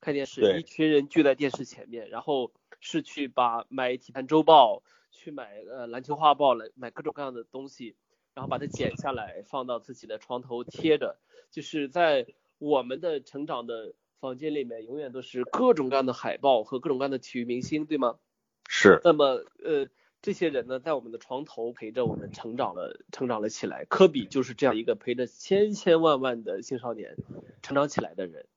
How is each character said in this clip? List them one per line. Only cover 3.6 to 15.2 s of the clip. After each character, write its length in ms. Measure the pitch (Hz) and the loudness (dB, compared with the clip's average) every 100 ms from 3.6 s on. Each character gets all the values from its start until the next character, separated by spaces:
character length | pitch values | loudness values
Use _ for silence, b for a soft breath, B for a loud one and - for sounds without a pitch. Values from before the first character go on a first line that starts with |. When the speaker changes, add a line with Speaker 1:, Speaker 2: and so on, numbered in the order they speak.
| - | -6
Speaker 1:
买 300 | 135 127 127 | -4 -4 -4
《体 120 | _ | _
坛 160 | 131 131 | -12 0
周 160 | 156 | 2
报》， 400 | 156 160 120 101 _ _ _ | 10 10 10 4 _ _ _
去 200 | _ - | _ -16
买， 320 | 147 113 101 98 | -14 -14 -16 -16
呃， 180 | 127 120 | -14 -12
《篮 160 | 120 | -12
球 140 | 127 147 | -8 2
画 180 | 156 | 4
报》 200 | 139 143 | 6 4
来 160 | 120 110 _ | 4 -2 _
买 140 | 123 | -16
各 120 | - | -10
种 100 | 147 | -10
各 80 | 147 | -8
样 140 | 143 | -10
的 100 | 123 | -10
东 240 | 117 131 135 | -12 -14 -14
西， 260 | - 120 - _ _ _ | -14 -16 -16 _ _ _
然 100 | - | -14
后 60 | 131 | -6
把 80 | 127 | -6
它 100 | 147 | -6
剪 300 | - 120 - | -4 -4 -4
下 160 | 147 | -6
来， 300 | 127 104 85 101 | -6 -8 -14 -10
放 200 | 143 127 | -8 -6
到 120 | 120 | -8
自 140 | - | -8
己 140 | 123 110 | -20 -12
的 100 | 107 | -12
床 220 | - 127 | -8 -8
头 240 | 127 120 | -6 -8
贴 320 | 120 - 165 151 | -8 -4 2 2
着。 220 | 123 - _ _ _ | 2 -8 _ _ _
就 100 | - | -16
是 300 | 143 160 139 | -8 -6 -4
在 360 | 151 170 143 117 - _ _ | 2 4 4 0 -12 _ _
我 260 | 147 143 | 0 0
们 200 | 123 135 | 0 -6
的 180 | 170 151 | -4 -6
成 260 | 123 143 151 | -8 -10 -8
长 200 | 139 117 | -8 -8
的 260 | 117 107 - _ _ | -10 -12 -18 _ _
房 200 | 135 127 | -12 -8
间 160 | 156 | -6
里 100 | 151 | -6
面， 180 | 127 113 110 | -6 -10 -12
永 100 | 139 | -10
远 160 | 143 | -10
都 80 | 127 | -12